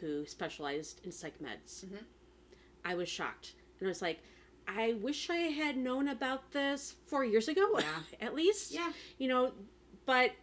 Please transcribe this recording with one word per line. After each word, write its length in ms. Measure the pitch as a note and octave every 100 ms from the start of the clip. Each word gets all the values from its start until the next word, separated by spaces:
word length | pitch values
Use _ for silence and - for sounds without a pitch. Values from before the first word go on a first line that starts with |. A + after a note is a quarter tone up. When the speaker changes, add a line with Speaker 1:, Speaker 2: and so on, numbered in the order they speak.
Speaker 1:
who 260 | D#3+ D3 D3
specialized 760 | - E3 - C#3+ D3 D#3 -
in 80 | F#3
psych 260 | - D#3 -
meds. 440 | C#3+ - - -
Speaker 2:
Mm-hmm. 120 | F#3+ G3 A3+ - - - - - - -
Speaker 1:
I 100 | F3
was 140 | F3 F3
shocked. 440 | - C#3 - - - - -
And 80 | F#3+
I 20 |
was 120 | E3+
like, 180 | F3 D#3+ - - - - -
"I 280 | G3 A3+
wish 360 | A#3 A3+ D4 -
I 60 | E4+
had 400 | E4+ D4 D4+ C4
known 320 | B3+ C4 C#4+
about 420 | B3+ C4 C4 -
this 440 | C#4+ C#4 C#4+ - - -
four 180 | C#4+
years 240 | B3 G#3+ A3+
ago, 300 | D#4 G#4 G4+
Speaker 2:
Yeah. 240 | - D#3+
Speaker 1:
<laughs> 180 | - -
at 140 | A3
least." 380 | C#4+ E4+ G#4 -
Speaker 2:
Yeah. 200 | D4+ E4+ - - -
Speaker 1:
You 100 | C4
know, 240 | B3+ B3+ - - - - - -
but 260 | B3+ B3+ -